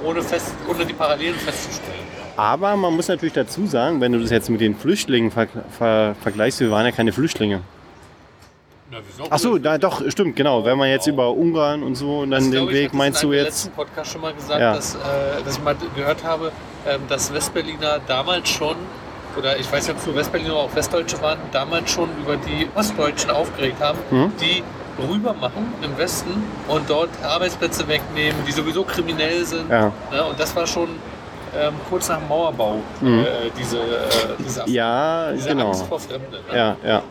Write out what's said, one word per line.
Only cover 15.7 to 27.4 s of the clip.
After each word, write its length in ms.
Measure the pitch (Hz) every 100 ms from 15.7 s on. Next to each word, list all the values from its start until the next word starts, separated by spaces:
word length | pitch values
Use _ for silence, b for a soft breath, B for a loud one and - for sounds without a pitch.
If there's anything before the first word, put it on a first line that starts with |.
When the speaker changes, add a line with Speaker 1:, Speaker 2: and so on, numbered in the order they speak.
| 143 170 131
Speaker 1:
gehört 260 | 143 151
habe, 280 | 165 160 160 - - - -
ähm, 140 | 139 135
dass 240 | 139 -
Westberliner 680 | 147 - 170 156 151 151 147 135
damals 440 | 131 135 175 165
schon, 260 | - 151 165 185 - - - - 143
oder 200 | 135 139
ich 140 | 131
weiß 120 | 143 -
nicht, 80 | 151
ob 40 |
es 60 | 165
nur 80 | 143
Westberliner 360 | 147 175 160
oder 80 | 156
auch 100 | 135 156
Westdeutsche 440 | 139 175 165 156
waren, 160 | 156 156 156
damals 380 | 131 147 165 165
schon 200 | - 165 151
über 140 | 143 143
die 320 | 151 147 156
Ostdeutschen 560 | 202 208 - 147 147 -
aufgeregt 500 | 143 165 - 135 127
haben, 180 | 147 147 -
Speaker 2:
Mhm. 220 | 131 175 -
Speaker 1:
die 200 | 170 180 175 - - - 135
rüber 220 | 202 226
machen 400 | 190 123 202 240 240
im 140 | 151 139
Westen 480 | 175 - 170 202 208 - -
und 200 | 151 143
dort 180 | 151 170 -
Arbeitsplätze 680 | 151 165